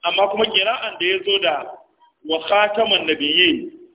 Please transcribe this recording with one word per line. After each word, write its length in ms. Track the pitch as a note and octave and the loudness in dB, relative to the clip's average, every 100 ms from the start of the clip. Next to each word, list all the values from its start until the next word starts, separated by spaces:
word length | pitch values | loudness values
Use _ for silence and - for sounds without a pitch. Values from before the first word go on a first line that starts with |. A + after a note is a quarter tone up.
| F3 | -2
Amma 240 | F3 G3 | 0 0
kuma 160 | G#3 A3 | 2 0
qira'an 500 | G3+ G3 B3 G#3+ - | 0 0 -2 -6 -4
da 60 | F3 | -2
ya 120 | F#3+ | -2
zo 160 | G3 G3 | 0 0
da 160 | F3 C#3+ B2 - _ _ _ _ D3+ | 0 -2 -6 -16 _ _ _ _ -4
wa 140 | D#3+ - | -4 2
khataman 600 | G3+ G#3 G#3 A3 F#3 D#3+ | 2 2 2 2 2 0
nabiyyin 640 | D3+ C#3+ D#3+ F3+ C3 - - - | -2 0 2 2 2 -4 -16 -20